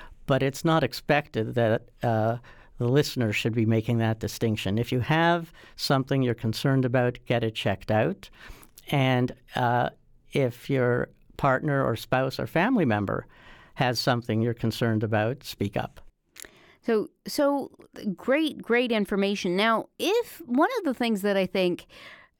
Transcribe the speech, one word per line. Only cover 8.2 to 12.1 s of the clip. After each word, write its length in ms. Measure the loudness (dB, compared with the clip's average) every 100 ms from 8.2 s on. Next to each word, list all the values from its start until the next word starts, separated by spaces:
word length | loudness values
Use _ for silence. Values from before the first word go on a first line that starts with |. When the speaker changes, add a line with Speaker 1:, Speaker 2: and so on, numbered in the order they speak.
| -12 -20 -20 -20 -20 -20 -4
Speaker 1:
And, 420 | 0 2 2 0 -4 -8 -2
uh, 340 | 0 2 0 -4 _ -20 _
if 360 | -2 -2 -2 -4
your 400 | 0 2 0 -2 -8 -20 -2
partner 460 | 0 2 0 0
or 120 | 0 -2
spouse 440 | -2